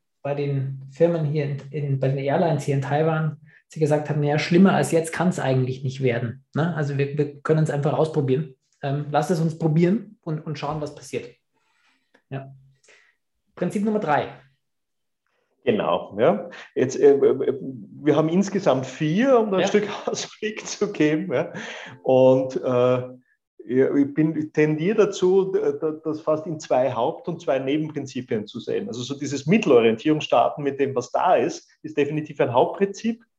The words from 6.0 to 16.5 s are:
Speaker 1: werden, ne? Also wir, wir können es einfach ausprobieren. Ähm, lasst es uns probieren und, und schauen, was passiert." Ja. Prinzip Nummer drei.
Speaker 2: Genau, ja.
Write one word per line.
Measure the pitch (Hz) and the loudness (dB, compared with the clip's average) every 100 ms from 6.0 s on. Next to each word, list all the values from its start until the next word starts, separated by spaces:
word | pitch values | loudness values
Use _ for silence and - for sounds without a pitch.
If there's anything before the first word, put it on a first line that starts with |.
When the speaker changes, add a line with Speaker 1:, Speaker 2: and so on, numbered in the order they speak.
Speaker 1:
werden, | 131 117 117 - _ | -2 0 -4 -8 _
ne? | 139 170 156 | -2 -2 -2
Also | 143 139 | -4 -2
wir, | 139 147 | -2 0
wir | 143 - | -4 -4
können | - 156 | 0 2
es | 156 | 2
einfach | 143 147 | 0 -2
ausprobieren. | 131 156 156 131 131 - - _ _ | 0 0 0 0 0 -2 -12 _ _
Ähm, | 143 147 147 | -6 -4 -2
lasst | 147 160 | -2 0
es | 170 | 0
uns | 165 - | -2 -2
probieren | 160 156 175 226 - - | 0 2 2 2 -4 -14
und, | 170 156 160 | -8 -8 -8
und | 139 | -8
schauen, | 147 156 | -6 -6
was | 147 - | -8 -12
passiert." | - 123 - _ _ _ _ _ _ _ _ _ _ | -10 -10 -10 _ _ _ _ _ _ _ _ _ _
Ja. | 135 135 - _ _ _ - _ _ _ _ _ - | -14 -14 -20 _ _ _ -20 _ _ _ _ _ -6
Prinzip | 180 214 | -4 -2
Nummer | 220 208 | 0 0
drei. | 151 139 - - _ _ _ _ _ _ _ _ _ _ _ _ 127 | 0 0 -2 -12 _ _ _ _ _ _ _ _ _ _ _ _ -2
Speaker 2:
Genau, | 104 80 87 - 101 | 0 0 -2 -4 0
ja. | 139 202 - | 0 0 -6